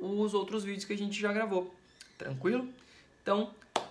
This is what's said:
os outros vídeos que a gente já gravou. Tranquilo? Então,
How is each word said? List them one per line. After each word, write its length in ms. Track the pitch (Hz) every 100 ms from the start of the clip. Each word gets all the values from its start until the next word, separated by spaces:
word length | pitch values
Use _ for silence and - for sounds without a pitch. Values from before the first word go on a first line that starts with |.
os 340 | 185 208 214
outros 300 | 202 196 214
vídeos 200 | 196 196
que 100 | -
a 40 | 202
gente 220 | 202 208
já 120 | 202
gravou. 400 | 208 220 185 180 - - - - -
Tranquilo? 520 | - 131 185 247 254 - - - - _
Então, 320 | - 208 - - - - -